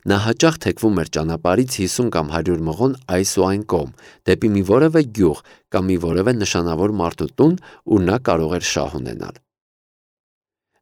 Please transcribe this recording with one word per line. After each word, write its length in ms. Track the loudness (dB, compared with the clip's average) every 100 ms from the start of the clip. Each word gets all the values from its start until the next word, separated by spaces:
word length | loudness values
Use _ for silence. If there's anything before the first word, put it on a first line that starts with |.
նա 140 | -2 0
հաճախ 380 | 0 2 2 0
թեքվում 400 | -2 0 0 0
էր 100 | -2
ճանապարհից 680 | -2 -2 -2 0 0 0 -2
հիսուն 320 | -4 -2 -2
կամ 160 | -2 -2
հարյուր 320 | -2 -2 -2
մղոն 360 | -2 -2 -2 -2
այս 260 | -2 -2 0
ու 140 | 0 0
այն 160 | 0
կողմ, 300 | -2 -4 -4 -10 -20 -8
դեպի 300 | -2 0 2
մի 120 | 0
որևէ 400 | 2 4 4 2 0
գյուղ 340 | 2 2 0 -8 -20
կամ 240 | _ -2 0
մի 80 | 0
որևէ 380 | 0 0 2
նշանավոր 580 | 0 0 -2 -2 0 0
մարդու 380 | 0 -4 -4 -4
տուն, 240 | 2 2 2 -4 -14
ուր 200 | 0 2
նա 160 | 2 0
կարող 340 | 0 0 0
էր 140 | -2 -4
շահ 300 | -4 -4 -6
ունենալ։ 440 | -8 -10 -12 -16 _ _ _ _ _ _ _ _ _ _ _ _ _ _